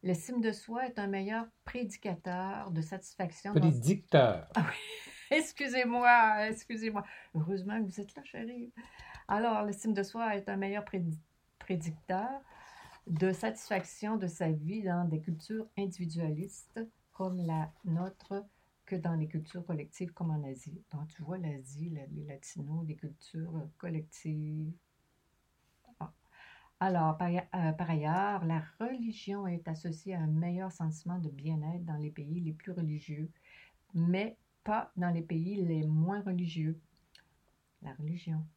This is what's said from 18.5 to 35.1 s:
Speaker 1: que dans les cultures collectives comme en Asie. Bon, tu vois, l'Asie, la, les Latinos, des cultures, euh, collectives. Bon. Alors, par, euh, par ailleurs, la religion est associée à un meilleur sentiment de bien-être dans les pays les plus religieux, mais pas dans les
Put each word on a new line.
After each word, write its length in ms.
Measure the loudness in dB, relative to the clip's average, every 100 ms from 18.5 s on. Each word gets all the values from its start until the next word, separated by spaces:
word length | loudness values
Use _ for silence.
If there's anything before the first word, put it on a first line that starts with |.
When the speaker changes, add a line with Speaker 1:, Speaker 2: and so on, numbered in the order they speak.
| _ _ _ -6
Speaker 1:
que 100 | -2
dans 200 | 0 0
les 120 | 0
cultures 380 | -2 -4 -10 -4
collectives 460 | -4 -4 -8 -8
comme 180 | -4 -2
en 120 | 0
Asie. 400 | -2 -8 -10 -14 -10
Bon, 140 | -10 -10
tu 180 | -10
vois, 140 | -8 -4
l'Asie, 520 | -4 -6 -8 -8 -6
la, 160 | -6 -8
les 180 | -10 -10
Latinos, 600 | -12 -12 -10 -4 -4 -4
des 100 | -6
cultures, 600 | -8 -10 -12 -8 -6 -6
euh, 100 | -8 -8
collectives. 960 | -4 -4 -4 -10 -4 -2 -2 -4 -4 -8 _ _ _ _ _ _ _ _ _ _ _ -14
Bon. 80 | -14 -14 _ -20 -20 -20 -20 _
Alors, 380 | 2 4 4 2
par, 120 | 2
euh, 420 | 2 0 0 0
par 180 | 2 2
ailleurs, 560 | 2 4 2 2 2 2
la 160 | 0 -2 -6
religion 680 | -4 -2 -4 -4 -6 -4 -2
est 200 | -4 -4
associée 460 | -6 -6 -6 -6
à 60 | 0
un 60 | 2
meilleur 440 | 2 2 0 -4
sentiment 460 | -4 -4 -4 -4 -4
de 120 | -4
bien-être 560 | -4 -2 -2 -2 -4 -4
dans 120 | -4
les 140 | -4
pays 280 | -6 -6 -4
les 120 | -2
plus 180 | -4 -6
religieux, 580 | -2 -2 -2 -6 -6 -6 -8 _ -20 -20 _ _
mais 440 | 2 4 4 2 -6 _ _ 0
pas 260 | 0 0 -2
dans 140 |
les 120 | 2